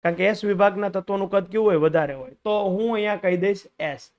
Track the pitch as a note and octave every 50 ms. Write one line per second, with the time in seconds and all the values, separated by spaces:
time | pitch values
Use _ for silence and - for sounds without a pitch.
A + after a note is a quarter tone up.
0 | - E3+ E3+ E3 F#3 G3+ G#3+ F#3 - G#3 G3+ F3+ G3+ G#3 F#3+ G3 G#3 G3 F3+ F#3+
1 | F#3 - G3+ G3 G3 G3 G3+ G3 F#3 F3+ F#3+ A3 A3 G#3 F3+ D#3 D3+ D#3+ D#3 D#3+
2 | D#3 C#3 C#3 C3+ C3 B2+ C3+ _ _ G#3+ G#3 G#3 G3 F#3+ F3+ G3+ A3+ A#3 A#3 G#3+
3 | G#3 G#3+ G#3 F#3+ - F#3 F3+ F3+ F#3 G3+ G3+ G3 - - _ - D#3 D3+ C#3 C3+
4 | - _ _